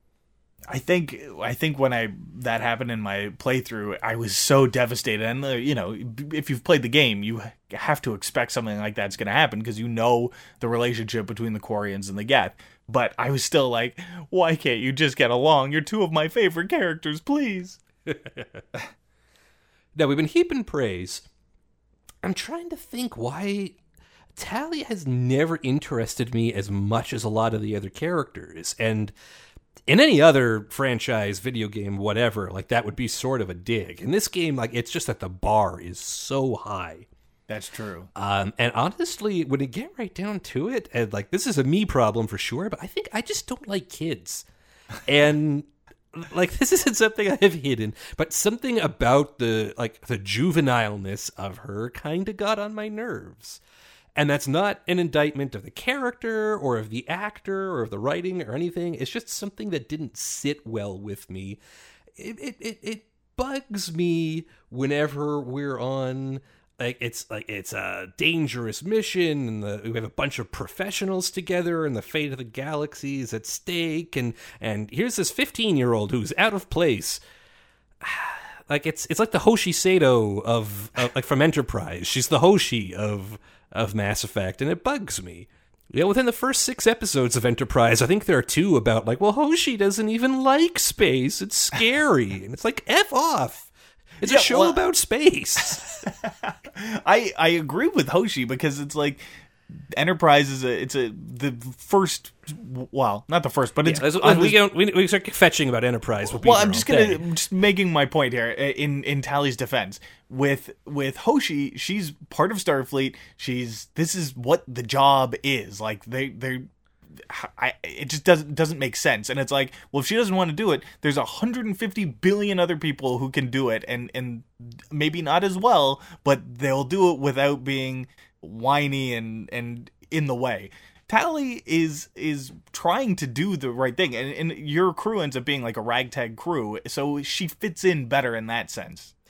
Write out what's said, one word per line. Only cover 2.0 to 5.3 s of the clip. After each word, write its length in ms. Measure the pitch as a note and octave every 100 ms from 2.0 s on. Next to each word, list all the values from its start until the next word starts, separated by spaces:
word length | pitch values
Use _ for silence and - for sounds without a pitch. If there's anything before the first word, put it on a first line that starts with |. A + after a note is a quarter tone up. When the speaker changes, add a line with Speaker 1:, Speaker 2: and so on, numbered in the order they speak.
| A2+ F#2 - -
Speaker 1:
that 200 | B2 A2+
happened 300 | A#2 A#2 A#2
in 100 | A2
my 320 | G#2 G2+ G2+ -
playthrough, 600 | - B2+ A#2+ A2+ G#2 -
I 140 | A2 A2+
was 200 | A2 -
so 300 | - C#3 C3
devastated. 580 | B2 A#2+ A#2+ C3 G#2+
And, 200 | A2